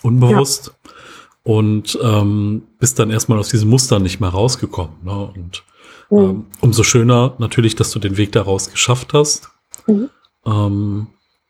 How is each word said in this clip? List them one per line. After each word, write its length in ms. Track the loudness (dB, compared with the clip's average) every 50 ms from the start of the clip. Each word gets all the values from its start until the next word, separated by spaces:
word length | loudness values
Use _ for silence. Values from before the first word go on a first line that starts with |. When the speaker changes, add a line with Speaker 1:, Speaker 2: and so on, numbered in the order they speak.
Speaker 1:
unbewusst, 640 | -2 0 2 4 4 4 4 4 2 0 -2 -6 -10 -12 -20 _ _
Speaker 2:
Ja. 60 | -20 -20 -20 -20 -20 -20 -20 -20 _ _ _ -2
Speaker 1:
und, 560 | 0 0 2 2 2 0 -2 -4 -6 -6 -4
ähm, 600 | -2 0 2 2 2 0 0 -2 -2 -2 -4 -6 -8 -12 _ -4
bist 180 | -2 -2 0
dann 120 | 0 0 0
erstmal 260 | 0 -2 0 0 0
aus 120 | -2 -2 -2
diesen 200 | -2 0 2 4
Mustern 320 | 2 2 2 2 0 0
nicht 200 | 0 0 -2 -4
mehr 80 | -4 -2
rausgekommen, 640 | -2 0 0 0 -2 -2 -6 -8 -6 -8 -10 -10 -12 -14 -12
ne? 280 | -10 -8 -8 -10 -12 -14
Und, 280 | -16 -16 -14 -16 -18 -20 _ _ _ -20 -20 -20 -20 -4 0
Speaker 2:
Mhm. 80 | 2 2
Speaker 1:
ähm, 260 | 4 2 0 -4 -8 -12 -6 0
umso 220 | 0 2 2 2 2
schöner 500 | 2 2 4 4 4 4 4 2 2 -2
natürlich, 380 | -4 -6 -2 0 2 2 2 2
dass 160 | 0 -2 -2
du 80 | -4 -4
den 160 | -4 -4 -2
Weg 160 | -2 -2 0
daraus 400 | 0 -2 0 0 -2 -4 -4 -6
geschafft 420 | -6 -4 -2 0 -2 -2 -2 0 0
hast. 360 | 2 2 0 -2 -6 -8 -16 _ _ _ _ -20 -6 _
Speaker 2:
Mhm. 220 | 0 0 0 0 -4 _ _ _ _ _ _ -6
Speaker 1:
Ähm, 600 | -2 -2 0 0 0 -2 -2 -4 -4 -4 -6 -8 -10 _ _ _ _ _ _ _